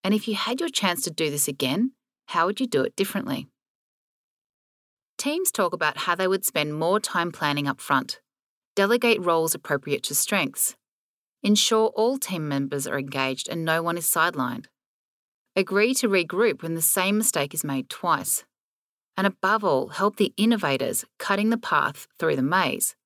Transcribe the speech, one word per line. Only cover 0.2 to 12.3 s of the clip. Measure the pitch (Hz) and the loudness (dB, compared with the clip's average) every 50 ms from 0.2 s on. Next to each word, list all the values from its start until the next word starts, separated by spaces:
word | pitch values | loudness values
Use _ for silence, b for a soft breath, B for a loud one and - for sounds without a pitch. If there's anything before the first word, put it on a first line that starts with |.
| - | 0
you | - 214 | -2 -4
had | 196 - 220 247 262 | -4 -2 -2 -2 -2
your | 339 330 | -4 -2
chance | 269 - - 190 175 - - | -2 0 0 0 0 0 -4
to | 180 156 | -6 -4
do | - 160 151 | -2 -2 -2
this | 143 147 - | 0 -2 -2
again, | - 139 - - 127 135 175 233 262 - _ _ _ _ _ _ | -2 -2 -2 -2 -2 0 0 0 -2 -2 _ _ _ _ _ _
how | - - 170 165 | -4 0 0 0
would | 180 208 - | 0 0 -2
you | 262 | -4
do | 240 - 139 131 | 0 2 2 0
it | - _ | 0 _
differently? | - 190 190 - 196 - - - - 147 - _ _ _ _ _ _ _ _ _ _ _ _ _ _ _ _ _ _ _ _ _ _ _ _ _ _ _ _ _ _ _ _ _ | -2 -2 -2 -2 -6 -4 -4 -6 -6 -8 -12 _ _ _ _ _ _ _ _ _ _ _ _ _ _ _ _ _ _ _ _ _ _ _ _ _ _ _ _ _ _ _ _ _
Teams | - - 277 302 349 381 359 - | -6 -4 -2 -2 0 -2 -2 0
talk | - 196 175 180 | 0 0 0 0
about | 165 160 151 147 - | 0 -2 -2 -2 -2
how | - - 170 | -2 -2 0
they | 175 185 | 0 0
would | 185 190 190 190 | 0 0 0 -2
spend | - - 160 151 151 147 | -2 -2 -2 -2 -2 -2
more | 156 156 170 190 214 | -2 0 2 2 0
time | - - - 180 170 175 | 0 -2 -2 -2 -2 -2
planning | 165 - 165 147 143 147 143 139 | -4 -2 -2 0 0 0 0 -2
up | 135 - | -2 -4
front, | - - 143 135 131 - - - _ _ _ _ _ _ _ _ _ _ _ | -2 0 0 0 0 -2 -12 -14 _ _ _ _ _ _ _ _ _ _ _
delegate | - 196 196 233 247 240 240 226 214 | 2 4 4 4 2 4 4 2 2
roles | 185 175 170 165 160 - - | 2 2 2 2 2 0 -2
appropriate | 151 _ - 147 139 139 147 143 - - | -4 _ -2 -2 -2 0 -2 -4 -2 -2
to | - 143 | -4 -2
strengths, | - - - 208 196 160 135 - - - - - _ _ _ _ _ _ _ _ _ _ _ _ _ - | -2 -2 0 0 0 0 -2 -2 -2 -4 -4 -4 _ _ _ _ _ _ _ _ _ _ _ _ _ 2
ensure | 202 208 208 - - 226 220 220 214 | 2 4 4 4 4 4 4 2 2
all | - - 220 240 269 269 | 2 2 0 2 0 -2
team | - - | -4 -4